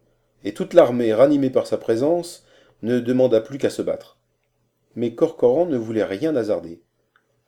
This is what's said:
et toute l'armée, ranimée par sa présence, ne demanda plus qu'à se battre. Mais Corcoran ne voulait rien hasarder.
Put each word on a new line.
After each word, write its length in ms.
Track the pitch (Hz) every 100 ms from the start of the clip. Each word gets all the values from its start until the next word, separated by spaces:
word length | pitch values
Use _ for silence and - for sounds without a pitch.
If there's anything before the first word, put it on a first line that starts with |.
| _ _ _ _
et 100 | 101
toute 200 | - 185
l'armée, 400 | 175 135 123 117
ranimée 360 | 107 147 147 131
par 180 | 127 -
sa 100 | 107
présence, 680 | - 113 143 175 170 - _ _ _ _
ne 180 | 110 123
demanda 420 | 117 127 127 113
plus 160 | 110 135
qu'à 120 | 110
se 120 | -
battre. 360 | - - - _ _ _ _ _ _ _ _ 117
Mais 180 | 120
Corcoran 520 | 117 165 - 123 139 180
ne 120 | 127
voulait 260 | 110 110
rien 320 | 90 98 160 139
hasarder. 460 | 107 90 85 82 _ _ _ _ _ _